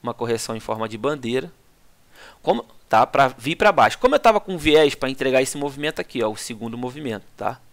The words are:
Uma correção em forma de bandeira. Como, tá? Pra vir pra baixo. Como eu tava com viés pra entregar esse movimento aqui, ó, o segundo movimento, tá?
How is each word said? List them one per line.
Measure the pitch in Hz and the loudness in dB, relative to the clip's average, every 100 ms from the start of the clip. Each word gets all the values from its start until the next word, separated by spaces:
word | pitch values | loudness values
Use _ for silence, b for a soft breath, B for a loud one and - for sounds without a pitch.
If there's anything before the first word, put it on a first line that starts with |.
Uma | 123 | -8
correção | 117 117 113 - 113 | -6 -4 -4 -4 -10
em | |
forma | - 110 110 | -8 -6 -6
de | 110 | -4
bandeira. | 131 147 117 127 170 _ _ _ _ _ _ B B B | -6 -6 -4 -6 -6 _ _ _ _ _ _ B B B
Como, | - 220 - - _ | -2 -2 -4 -20 _
tá? | 110 123 | 2 4
Pra | 139 135 | 2 2
vir | 127 139 170 | 0 -6 2
pra | 214 | 2
baixo. | 160 110 - | 4 2 4
Como | 247 277 | 2 4
eu | |
tava | 233 214 | 4 2
com | - 180 | -2 -4
viés | 151 151 151 - | 4 6 6 2
pra | 131 | -6
entregar | 135 131 131 | -4 0 2
esse | 135 147 | 0 -4
movimento | 143 135 147 165 | -8 -6 -8 -6
aqui, | - 131 | -8 -4
ó, | 110 | -4
o | 104 | -4
segundo | - 113 113 120 | -12 -12 -12 -8
movimento, | 123 135 143 104 - - | -10 -8 -8 -10 -12 -8
tá? | 104 127 - | -6 -6 -18